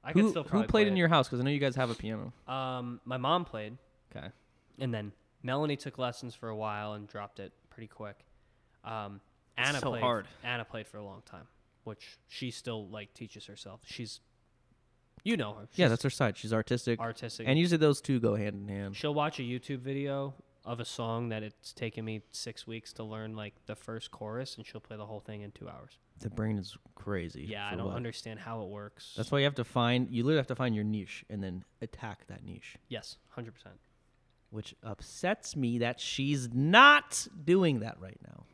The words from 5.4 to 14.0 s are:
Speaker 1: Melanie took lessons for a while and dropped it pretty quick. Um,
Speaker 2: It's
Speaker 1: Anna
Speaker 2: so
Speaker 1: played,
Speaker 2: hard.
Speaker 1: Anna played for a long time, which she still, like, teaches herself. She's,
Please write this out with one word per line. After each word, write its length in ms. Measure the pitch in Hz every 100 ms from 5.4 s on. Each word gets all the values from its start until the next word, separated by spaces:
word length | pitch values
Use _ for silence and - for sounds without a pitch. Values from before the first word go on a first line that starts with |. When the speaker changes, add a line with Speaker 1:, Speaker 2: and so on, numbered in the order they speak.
Speaker 1:
Melanie 340 | 123 139 151 143
took 220 | 135 123
lessons 360 | 127 120 123
for 140 | - 117
a 80 | 107
while 380 | 107 104 107
and 120 | 107 104
dropped 320 | 104 104 -
it 140 | 98 _ _
pretty 200 | - 110
quick. 360 | - 107 101 _ _ _ _ _ _
Um, 380 | - 110 101 98 _ _ _ -
Speaker 2:
It's 100 | 131
Speaker 1:
Anna 120 | 143
Speaker 2:
so 100 | 131
Speaker 1:
played, 120 | 123
Speaker 2:
hard. 240 | 123 113 - -
Speaker 1:
Anna 220 | 120 120
played 220 | 110 113 107
for 120 | 107
a 60 |
long 180 | 101 101
time, 240 | - 87 117 _ _ _
which 340 | 110 107 - - _
she 220 | - 127
still, 380 | - 123 110 98
like, 260 | 107 101
teaches 320 | - 113 104 -
herself. 340 | 107 - 90
She's, 360 | - -